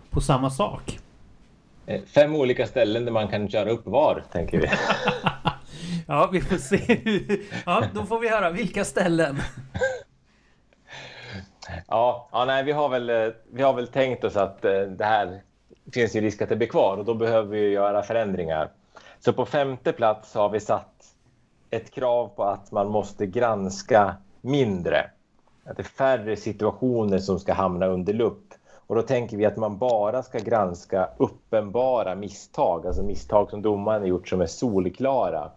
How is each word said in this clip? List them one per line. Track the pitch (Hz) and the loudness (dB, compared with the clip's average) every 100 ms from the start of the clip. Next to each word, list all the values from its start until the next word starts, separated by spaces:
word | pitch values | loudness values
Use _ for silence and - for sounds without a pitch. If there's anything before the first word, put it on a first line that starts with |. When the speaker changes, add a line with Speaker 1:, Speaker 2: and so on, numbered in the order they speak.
| - | -6
Speaker 1:
på | 147 | -2
samma | - 131 135 | 2 2 2
sak? | 135 202 - - - - - - - - _ _ - - | 0 -2 -4 -10 -14 -16 -20 -20 -20 -20 _ _ -18 -8
Speaker 2:
Eh, | 101 | -8
fem | - - 147 156 | 2 6 6 4
olika | 127 123 113 | 2 2 0
ställen | 131 104 113 120 | -2 0 -2 0
där | |
man | 113 104 | 0 0
kan | 104 101 | -2 -2
köra | 110 101 | -2 0
upp | 117 - | -2 0
var, | 107 - 80 - | 2 2 0 -4
tänker | 90 80 80 | -4 -2 0
vi. | 78 | 0
Speaker 1:
<laughs> | - - - 494 494 - - - - - 147 175 170 160 | 0 0 0 -2 -2 -2 -2 -4 -4 -10 -14 -8 -8 -2
Ja, | 147 185 | 0 2
vi | 185 | 0
får | - 180 | -2 -4
se. | - 196 - 220 220 196 - 196 - 180 - | 0 -2 2 0 2 -2 0 -4 -4 -8 -2
Ja, | 196 202 | 0 0
då | 208 | -4
får | 208 226 | -4 -2
vi | 226 | 0
höra. | 220 180 | 2 0
Vilka | 175 185 202 196 | 0 -4 -2 -2
ställen? | 202 175 165 156 139 | 0 2 2 2 0
Speaker 2:
<laughs> | - - - - 262 254 - _ _ _ _ _ _ _ _ - - - - 98 90 _ - 87 - | -6 -8 -12 -2 -2 -2 -10 _ _ _ _ _ _ _ _ -18 -18 -18 -16 -14 -16 _ -14 -14 -2
Ja, | 110 123 117 - | 2 2 2 -4
ja, | 113 127 | -2 0
nej, | 135 | 2
vi | 135 | 0
har | 147 143 | 0 0
väl, | 127 120 | 0 0
eh, | 117 113 - - | 0 0 -4 -10
vi | 120 | 0
har | 135 | 2
väl | 123 120 | 2 0
tänkt | 139 131 120 | 0 0 0
oss | 110 101 | 0 2
att, | 95 - 104 | 0 0 0
eh, | 98 | 2
det | 98 92 107 | 0 -2 2
här | 110 95 95 - _ _ - - | 2 0 -6 -18 _ _ -20 -8
finns | 123 113 110 | -2 0 2
ju | |
risk | 107 - | 0 -2
att | 104 | -2
det | 107 | 0
blir | 113 | 0
kvar | 170 107 95 | 2 2 2
och | 107 | -2
då | |
behöver | 113 113 113 104 | -2 2 2 0
vi | 107 104 | 0 2
göra | 101 101 101 | 2 2 0
förändringar. | 101 113 104 92 80 78 76 - _ - - - | 0 -2 0 -2 -2 -2 -4 -8 _ -20 -20 -4
Så | - | 0
på | 127 120 | 0 0
femte | 151 139 127 165 | 0 -2 -2 -4
plats | - 113 107 - | 0 0 0 -4
har | 113 104 | -2 0
vi | 107 | 0
satt | - 104 - _ - _ _ _ _ _ _ | -2 -2 -4 _ -20 _ _ _ _ _ _
ett | 113 - | -8 -8
krav | - 127 120 110 | -4 0 2 0
på | - | -2
att | 101 98 - | -2 -2 -4
man | 110 101 | -2 0
måste | 107 98 - 104 | 0 -2 -4 -4
granska | 120 120 104 95 95 - 107 98 92 - - | 0 2 2 -2 -6 4 6 6 2 -12 -10
mindre. | 123 143 117 95 82 78 - _ _ _ _ _ - | -2 2 2 0 2 2 2 _ _ _ _ _ -14
Att | 107 | -10
det | |
är | |
färre | 98 - 135 127 107 104 | -10 0 2 2 0 -4
situationer | 110 101 107 - 127 117 107 95 | -6 -2 -2 0 0 0 2 0
som | 98 90 | 0 -2
ska | - | 0
hamna | 90 95 87 92 | 0 0 2 0
under | 92 90 | 0 0
lupp. | 110 110 - - - _ - - | 0 0 -2 -12 -20 _ -20 -4
Och | 110 | -2
då | |
tänker | 113 127 117 104 | 0 0 -2 0
vi | 104 | 0
att | 101 | 2
man | 110 101 | -2 -2
bara | 127 113 104 123 | 0 2 2 -2
ska | 123 120 | -4 -6
granska | 104 113 95 87 - 95 90 - | 0 2 2 -2 -4 -2 -2 0
uppenbara | 127 - _ 110 101 117 131 123 92 92 | -2 -2 _ -2 0 0 0 0 0 -4
misstag. | 101 - - - 127 85 87 | -8 -12 -12 0 0 0 -2
Alltså | 87 | -2
misstag | 98 101 - 107 98 | -2 -2 2 2 2
som | 104 | 0
domaren | 107 101 104 107 | 0 0 0 0
har | 98 | 0
gjort | 90 - | -2 0
som | 95 | -2
är | 85 | -2
solklara. | - 127 95 90 - 131 131 92 80 80 | -2 0 0 0 -2 0 0 0 -2 -6